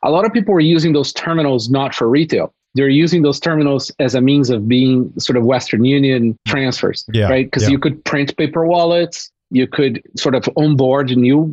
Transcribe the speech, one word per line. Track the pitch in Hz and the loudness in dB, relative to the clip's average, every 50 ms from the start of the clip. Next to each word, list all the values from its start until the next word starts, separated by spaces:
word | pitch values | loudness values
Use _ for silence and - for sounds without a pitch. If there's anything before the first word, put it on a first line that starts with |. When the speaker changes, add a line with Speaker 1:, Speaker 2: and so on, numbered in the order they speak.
| - | -2
Speaker 1:
a | 139 | 0
lot | 156 180 214 | 0 2 0
of | 220 220 | 0 0
people | 233 202 214 | 0 0 2
were | 196 165 | 2 2
using | 156 160 170 160 156 165 | 4 2 2 2 2 2
those | 147 147 131 - - | 2 0 0 -2 -6
terminals | - - 165 165 165 151 139 131 117 110 120 | -8 -6 -4 -2 0 0 0 0 -2 0 0
not | 135 135 139 127 - | 0 0 -2 -2 -4
for | - 117 | -2 0
retail. | 117 131 151 160 - 123 95 80 - _ _ _ _ - | 2 2 2 0 0 -2 -2 -4 -4 _ _ _ _ -2
They're | 131 139 139 | 0 2 2
using | 135 151 170 160 180 170 | 4 2 2 2 2 2
those | 147 143 - - | 2 2 0 -2
terminals | - 165 156 156 147 143 139 123 - - - - | -2 -2 0 0 0 0 0 -2 -4 -6 -6 -4
as | 135 123 127 | -2 0 0
a | 127 | 2
means | 127 135 143 143 135 120 | 2 2 2 2 2 0
of | 123 107 104 117 | 0 -2 0 0
being | 123 127 131 131 127 127 120 - - - | 2 2 2 2 2 0 0 -2 -6 -8
sort | - - 127 | -4 -2 -2
of | 123 113 | 0 2
Western | 120 135 120 - - - 107 120 | 2 0 0 -2 -2 -2 0 2
Union | 135 143 143 139 135 131 123 117 113 110 - - | 2 2 2 2 2 0 0 0 -2 -4 -4 -6
transfers, | - - 139 135 127 - - - - - - - - | -6 -4 -2 -2 -4 -4 -2 -4 -4 -4 -6 -8 -6
Speaker 2:
Yeah, | 110 110 104 98 | -2 0 0 2
Speaker 1:
right? | 131 131 131 135 | 0 0 -2 -2
'Cause | - - 107 | -2 -2 0
Speaker 2:
yeah. | 135 | 0
Speaker 1:
you | 139 139 | 0 0
could | - 151 - - - | 0 -2 -4 -4 -8
print | - 151 139 143 139 - | -6 -4 -4 -4 -4 -4
paper | - 156 147 160 165 165 | -4 -4 -2 -2 -2 0
wallets, | 165 175 175 170 170 175 175 170 170 - - - - _ _ _ - | 0 2 2 2 2 2 0 0 -2 -6 -12 -18 -18 _ _ _ -2
you | - 127 131 | 0 0 0
could | - - - 139 135 110 - - _ - | 0 0 0 0 0 -2 -4 -10 _ -10
sort | - - 143 127 | -4 -2 -2 0
of | 120 - - - | 0 -2 -2 -2
onboard | 160 151 151 147 131 131 127 131 143 135 123 127 | 0 2 2 2 2 2 2 2 0 0 0 0
new | 123 123 127 139 151 160 156 | 2 2 4 4 2 0 0